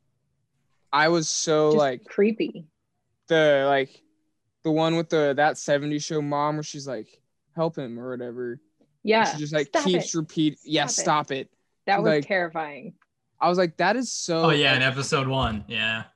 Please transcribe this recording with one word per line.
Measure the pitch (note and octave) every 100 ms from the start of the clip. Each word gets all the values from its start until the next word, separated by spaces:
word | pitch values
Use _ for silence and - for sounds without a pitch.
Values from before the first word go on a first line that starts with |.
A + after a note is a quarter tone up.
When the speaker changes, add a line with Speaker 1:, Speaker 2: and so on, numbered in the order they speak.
| _ _ _ _ _ _ _ _ _
Speaker 1:
I | C#3+ D#3+
was | E3+ D#3
so, | - E3 D3+ D3+
Speaker 2:
Just | D3+
Speaker 1:
like, | C#3 B2 -
Speaker 2:
creepy. | - G#3 A3 E3 - - _ _ _ _ _ -
Speaker 1:
the, | D#3+ D3+ C#3 C#3
like, | C3+ C3+ - _ _ _ _ _ _
the | D#3+
one | D#3 D#3+ E3
with | E3
the | D#3+ D3 C3+
That | D3+ B2+
seventies | - C#3+ D3 D3
Show | - D#3
mom | D3 C#3+ D3 D3+
where |
she's | D3+ D3 C#3
like, | A2+ G#2+ _ _ _ _ E3+
"Help | E3 D#3+
him," | B2+ A#2
or | B2+
whatever. | B2 A#2+ A#2+ A#2+
And | B2+ _ _ _ _
Speaker 2:
Yeah. | G#3+ A3
Speaker 1:
she | F#3+ D3+
just, | D3
like, | D3+ D3
Speaker 2:
"Stop | - G3
Speaker 1:
keeps | E3+ -
Speaker 2:
it. | E3+
Speaker 1:
repeat-, | D#3 E3+ D3+ -
"Yeah, | - D3+ D3
Speaker 2:
Stop | -
it." |
Speaker 1:
stop | F3+ D3+ D3
it." | C3+ - _ _ _ -
Speaker 2:
That | G3+
Speaker 1:
She's |
Speaker 2:
was | G#3+
Speaker 1:
like, | G3+ -
Speaker 2:
terrifying. | F#3+ E3+ D#3+ D3 C#3+ - - _ _ _ -
Speaker 1:
I | E3
was | F3+
like, | F3 -
"That | F3 A#3+
is | A#3
so," | - - E3
Speaker 3:
Oh, | D#3+
yeah, | D3 C#3
Speaker 1:
like, | C3
Speaker 3:
in |
episode | C3 C3 B2+ C3+ C3
one, | C3 A#2 G#2+ G#2+
yeah. | A2+ A2 A2+ -